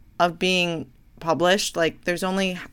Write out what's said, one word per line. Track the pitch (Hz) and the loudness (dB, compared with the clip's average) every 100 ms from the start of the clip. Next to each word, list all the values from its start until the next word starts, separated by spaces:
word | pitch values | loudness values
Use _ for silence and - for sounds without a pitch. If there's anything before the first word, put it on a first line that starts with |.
| - - | -12 0
of | 175 170 | 0 2
being | 185 180 175 160 - - - - | 0 2 0 -2 -8 -16 -20 -8
published. | 165 151 175 196 - 170 | -2 2 4 2 0 -2
Like, | 160 - | -2 -2
there's | - 175 | -6 -4
only | 185 190 190 180 - | -2 -2 -2 -6 -14